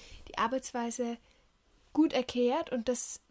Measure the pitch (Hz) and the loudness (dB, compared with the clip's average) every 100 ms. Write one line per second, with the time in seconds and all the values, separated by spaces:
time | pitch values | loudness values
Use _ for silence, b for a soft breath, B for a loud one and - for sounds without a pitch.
0 | B B B - 220 262 - 247 233 233 | B B B -2 0 0 -4 -4 -4 -2
1 | 233 233 b b b _ _ _ _ - | -4 -6 b b b _ _ _ _ 2
2 | 311 254 247 247 240 294 330 254 220 247 | 4 4 0 2 2 2 0 -2 0 0
3 | - - _ | -2 -6 _